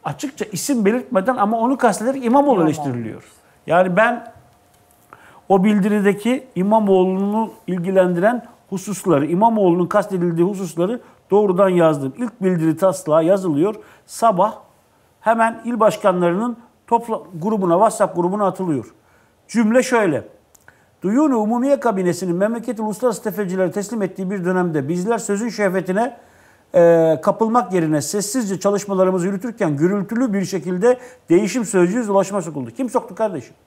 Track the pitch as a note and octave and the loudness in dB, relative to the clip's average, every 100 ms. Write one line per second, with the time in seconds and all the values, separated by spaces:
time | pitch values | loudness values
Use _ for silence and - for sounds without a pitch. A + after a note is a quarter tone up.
0 | - C#3+ C#4+ - G#3 F3 - C4 G3+ A#3+ | -8 -8 -10 -8 -10 -8 -4 0 2 0
1 | B3 F#3+ F#3+ B3+ G#3 A3+ A#3 C4+ A#3+ G3 | -2 -2 0 0 0 0 0 2 0 0
2 | A3 C4+ A#3 C4+ C#4+ A3+ D#3+ D3+ C#3+ A#2+ | -2 -2 2 2 4 4 2 0 -4 -6
3 | A2+ - - _ _ _ - E3 F#3 F3+ | -8 -12 -18 _ _ _ 0 2 2 2
4 | A#3+ A#3+ - - _ _ _ _ _ _ | 2 0 -8 -20 _ _ _ _ _ _
5 | _ - - - _ F#3+ G3 G#3 G3 G#3 | _ -20 -20 -20 _ 2 4 2 2 2
6 | G3 G3+ A3+ B3+ - - F#3 A3 G3+ F#3+ | 2 0 -2 -2 -4 -4 2 2 4 4
7 | F#3 F#3 G3+ G#3 A3 - - F3+ F3 F#3+ | 4 0 -2 -2 -4 -8 -8 -6 0 2
8 | F3+ F3 G3 A#3+ - - _ F#3+ G3+ F#3+ | 2 2 0 0 -8 -20 _ -10 -8 -8
9 | F#3+ D3 C#3+ E3+ A3+ A3 F#3+ E3+ F3 G#3 | 0 0 2 2 2 4 2 2 2 0
10 | G3+ F#3+ F3 E3 F3 G3 F#3+ D#3 F3+ A#3+ | -2 -2 -2 0 0 -2 -10 -4 -4 -4
11 | - _ _ G3 G#3 F3+ G3 F3+ D#3+ D3 | -12 _ _ 2 2 4 4 4 4 2
12 | C3+ C3 A#3+ - F#3 F3+ D#3+ D#3 F#3+ F3 | -4 -6 -10 -4 -2 0 0 2 0 0
13 | - D#3 E3 G3 F#3 C#3+ F#3 G#3+ - - | 0 2 4 2 0 0 0 -2 -14 -20
14 | _ - A3+ F#3 G3+ - - _ _ _ | _ 0 0 2 0 -2 -20 _ _ _
15 | _ _ - A3+ A3+ A3+ A3+ A#3+ G#3+ G#3 | _ _ -2 2 0 -2 -8 2 2 4
16 | G3+ F3+ F3 F3 A#3+ A#3 - _ _ A#3 | 0 2 0 0 -4 -6 -14 _ _ -2
17 | A#3 G#3+ - F3+ F#3 A3 F#3 E3+ A3 - | -2 -8 -8 -8 -4 -2 2 4 2 2
18 | G3+ E3+ F#3 G3+ G3 F3+ F#3 C#3+ G#2 _ | -2 0 -2 0 -2 -2 -4 -4 -6 _
19 | _ _ _ _ _ A3+ G#3+ A#3+ B3 A#3 | _ _ _ _ _ 0 2 2 2 2
20 | G3+ C3+ - _ _ _ - _ _ _ | 2 0 -6 _ _ _ -20 _ _ _
21 | F3+ A3+ D#4 B3 G#3+ A#3+ C4 C#4 B3 G3 | -4 0 2 2 0 -2 0 0 0 0
22 | F3+ E3+ F#3+ E3+ G#3 A#3 A3+ A3 A3 G3+ | 0 -2 -2 -2 -2 -2 -6 -6 -6 -2
23 | B3+ G3+ A3 F#3 G3+ F#3 F#3 G3+ G3 A#3 | -2 -2 -6 -6 -6 -2 -2 -2 -6 -6
24 | F#3+ F#3 F#3 G3+ F3 F#3 F3+ D#3 C3+ F3 | -6 -6 -6 -4 -2 0 0 -2 -2 -4
25 | F#3 A#3 A3+ G3+ A#3 G#3 G3+ F#3 F3 F#3+ | -2 -4 -2 -4 -4 -2 -2 -2 -2 -2
26 | B3 C4 _ _ _ _ _ F#3 E3+ E3+ | -2 -6 _ _ _ _ _ 4 6 6
27 | D#3+ D#3 G3+ G3 A3+ A#3+ A3+ F#3 D#3+ D3+ | 4 2 0 0 0 0 0 -2 0 -2
28 | C#3 G#3 G3 C4 G#3+ F#3+ G3 G3+ G3 F#3+ | -2 -6 -4 -4 -4 -2 -2 -2 -2 0
29 | F#3 F#3 F3 G3 A#3+ A3+ F#3 C#3+ E3+ G#3 | 2 2 -2 -4 -8 -4 -2 0 0 0
30 | F#3+ A#3 B3+ G3+ F#3 F#3+ D#3 F3+ A3+ B3 | -4 -4 -2 -2 -4 -6 -4 0 2 0
31 | - - _ E3+ G#3 C4 G#3 F#3+ F3 A3 | -4 -20 _ 2 2 -2 -2 2 2 0
32 | A3 G3 F#3+ G3 E3 D3+ A#2+ - B3+ A#3+ | 0 0 0 -4 -6 -8 -10 -8 -4 -4
33 | - F3+ A3 E3+ - _ | -6 -6 -4 -4 -12 _